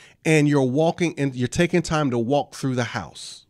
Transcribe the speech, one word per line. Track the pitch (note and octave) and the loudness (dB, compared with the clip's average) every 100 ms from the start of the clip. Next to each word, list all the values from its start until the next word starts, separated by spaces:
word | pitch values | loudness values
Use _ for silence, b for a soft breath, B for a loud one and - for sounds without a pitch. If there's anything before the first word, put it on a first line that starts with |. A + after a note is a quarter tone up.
| b b | b b
and | E3 D#3 D3 | 2 4 4
you're | C#3+ | 4
walking | C3 C3+ E3 E3+ E3+ - | 2 2 0 0 -2 -2
and | C#3 B2+ | -4 -2
you're | D3+ | -4
taking | - E3+ F3 | 0 2 2
time | - D#3 C#3+ | 0 0 0
to | A#2+ | 0
walk | A#2 C#3+ C3 | 0 0 -2
through | - C3+ | -6 -4
the | B2 | -2
house | A2+ A#2 E2 - - - _ | -4 -6 -10 -14 -18 -18 _